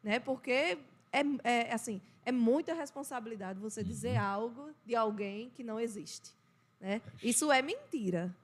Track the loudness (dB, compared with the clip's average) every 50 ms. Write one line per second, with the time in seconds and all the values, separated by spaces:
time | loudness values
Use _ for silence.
0 | 0 0 0 0 0 -2 -4 -4 0 0 2 2 2 2 0 -2 -6 -20 -20 _
1 | _ _ 0 2 2 2 0 2 2 2 4 4 2 0 -2 -4 -4 -4 -8 -8
2 | -10 -16 -20 _ -2 0 2 4 6 6 6 4 2 -2 -4 -4 -4 -8 -8 -10
3 | -8 -6 -6 -6 -6 -6 -8 -8 -6 -8 -6 -6 -8 -8 -6 -4 -6 -4 -4 -4
4 | -2 0 2 2 2 2 0 -2 -2 -4 -6 -10 -14 -16 -16 _ _ 0 2 4
5 | 4 2 0 -2 -4 -6 -6 -8 -10 -12 -12 -12 -8 -6 -4 -2 -2 -4 -4 -8
6 | -10 -12 -14 -14 -16 -20 -20 _ _ _ _ _ _ _ _ _ -4 -2 -2 -2
7 | -4 -10 -14 -2 0 2 2 4 6 6 6 6 6 2 -4 -6 -6 -6 -6 -2
8 | 0 0 0 0 -2 -2 -6 -10